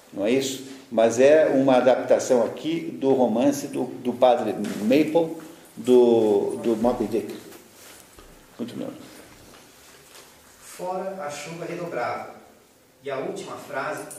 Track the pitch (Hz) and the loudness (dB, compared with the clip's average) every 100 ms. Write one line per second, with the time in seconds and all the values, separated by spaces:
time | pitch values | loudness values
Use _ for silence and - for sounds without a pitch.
0 | - 98 104 131 131 - - - - 113 | -14 -4 0 0 -2 -6 -14 -18 -4 2
1 | 113 110 135 156 151 135 135 127 123 120 | 2 6 6 6 4 4 4 4 4 2
2 | - 113 - 127 107 - 151 165 160 - | 2 2 2 2 0 -4 -6 -6 -6 -4
3 | 135 127 120 113 139 139 - 139 127 - | 0 2 2 2 0 0 -4 -6 -8 -6
4 | 123 - 127 120 107 95 104 101 107 139 | -6 2 4 4 0 -4 -6 -4 2 2
5 | 151 165 160 - - - - - 120 123 | 4 0 0 -6 -16 -20 -20 -6 4 6
6 | 120 113 107 101 - - 117 110 120 120 | 8 6 4 2 0 -4 -2 0 0 -2
7 | 104 107 87 - - - - - - - | -2 -4 -6 -10 -18 -20 -20 -20 -20 -20
8 | - - - - - - 120 - - - | -20 -20 -20 -20 -20 -14 -12 -10 -12 -14
9 | - - - - - - - _ - - | -20 -20 -20 -20 -20 -20 -20 _ -20 -20
10 | - - - - - - - - 180 185 | -20 -20 -20 -20 -20 -20 -20 -12 -8 -8
11 | 190 - 147 - 170 165 165 175 170 - | -8 -8 -10 -12 -12 -12 -12 -10 -8 -6
12 | - - - - - _ _ _ _ _ | -6 -6 -12 -18 -20 _ _ _ _ _
13 | 135 139 175 - - - - 139 151 147 | -10 -8 -6 -10 -12 -14 -10 -8 -8 -8
14 | 139 | -12